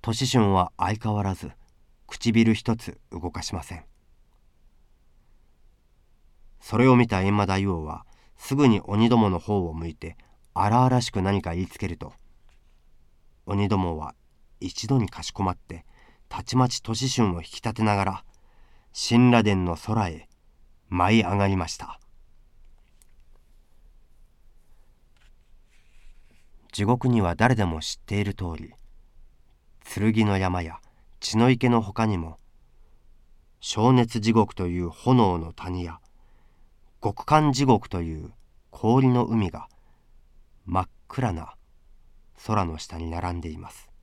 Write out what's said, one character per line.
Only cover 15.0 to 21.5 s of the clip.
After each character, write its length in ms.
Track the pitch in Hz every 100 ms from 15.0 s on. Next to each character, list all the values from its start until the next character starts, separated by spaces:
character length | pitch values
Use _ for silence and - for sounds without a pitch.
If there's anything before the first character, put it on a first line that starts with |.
| 101
か 140 | -
し 80 | -
こ 120 | -
ま 80 | 95
っ 40 | 90
て、 280 | - 82 - - - _ _
た 140 | -
ち 140 | - 123
ま 100 | 123
ち 140 | -
年 260 | - 110 127
春 260 | 127 107 85
を 60 |
引 20 |
き 120 | - -
立 200 | 113 113
て 80 |
な 120 | 110 101
が 100 | 98
ら、 200 | 95 - _ _ _ - - _
神 380 | - - 117 123
羅 120 | 120
殿 200 | 104 95
の 140 | 90 82
空 320 | - 113 95
へ 180 | 78 - _ _ _ - _ _
舞 300 | 90 90 113
い 20 |
上 160 | 101 101
が 100 |
り 80 | 98